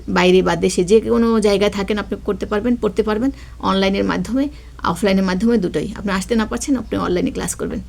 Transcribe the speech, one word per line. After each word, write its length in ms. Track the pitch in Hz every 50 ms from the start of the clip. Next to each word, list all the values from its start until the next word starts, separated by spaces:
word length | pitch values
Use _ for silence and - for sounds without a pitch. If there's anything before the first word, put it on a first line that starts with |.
| - -
বাইরে 340 | 196 180 180 185 180 185 180
বা 140 | 180 175
দেশে 280 | 165 185 185 - - 180
যে 160 | 175 214 226
কোনো 400 | 208 214 233 233 233 226 226 220
জায়গায় 300 | 202 208 202 190 208 208
থাকেন 280 | 202 202 196 - 220 208
আপনি 200 | 196 - 214 190 -
করতে 220 | - 202 196 -
পারবেন, 300 | 214 220 208 208 247 240
পড়তে 260 | 240 - 208 208 - 214
পারবেন, 280 | 214 214 214 240 277 269 - - - - -
অনলাইনের 460 | - 190 190 196 196 196 196 196 196
মাধ্যমে, 440 | 196 - 180 185 202 226 262 277 285 - - - - - - -
অফলাইনের 400 | - 170 - - 196 190 190 190
মাধ্যমে 340 | 190 180 185 214 226 240 226
দুটোই। 300 | 180 170 - 156 156 - -
আপনি 160 | - 196 208 190
আসতে 240 | 190 185 - 240
না 100 | 226 214
পারছেন, 300 | 233 240 240 - - 277
আপনি 220 | 240 226 - 202 196
অনলাইনে 320 | 180 175 180 180 170 -
ক্লাস 240 | - 185 165 165 -
করবেন। 260 | - - - - - 190